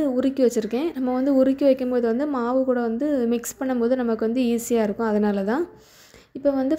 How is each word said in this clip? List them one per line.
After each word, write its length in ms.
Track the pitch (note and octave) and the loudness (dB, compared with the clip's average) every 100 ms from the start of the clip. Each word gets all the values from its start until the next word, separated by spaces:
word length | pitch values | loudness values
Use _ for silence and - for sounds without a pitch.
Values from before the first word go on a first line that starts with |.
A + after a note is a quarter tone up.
| D4 B3 | 0 0
உருக்கி 240 | C4+ C4+ A#3+ | 0 2 2
வச்சிருக்கேன். 400 | A3+ G#3+ A#3 E4 C4 | 2 -4 -4 -4 -4
நம்ம 220 | B3+ B3+ | -2 0
வந்து 160 | C4+ C4 | 2 4
உருக்கி 240 | C4+ C4+ C#4 | 4 4 4
வைக்கும்போது 360 | C4 B3+ B3 A#3 | 4 0 0 0
வந்து 140 | A#3 C#4 C4 | 0 -2 -2
மாவு 240 | A#3 C4 C4 | 0 0 2
கூட 100 | B3 A#3 | 0 0
வந்து 180 | A#3 D4 C#4 A#3 | -2 -2 0 0
மிக்ஸ் 260 | A#3+ - - | -2 -4 -6
பண்ணும்போது 420 | C4 B3 A#3 B3+ | -4 0 0 0
நமக்கு 240 | A#3 A3 A3 | 0 -2 -2
வந்து 140 | B3 A#3+ | 0 0
ஈஸியா 280 | A#3 A#3 A#3 G#3 | 0 0 0 0
இருக்கும். 220 | G3+ A3+ | -2 -2
அதனால 300 | G#3 G#3 G3+ G3 | 0 0 0 -2
தான். 120 | C4+ F4 - - - - - - C4+ | -2 -4 -10 -20 -20 -20 -20 -18 -2
இப்போ 120 | C#4 C4+ | -2 0
வந்து 120 | C4 | -2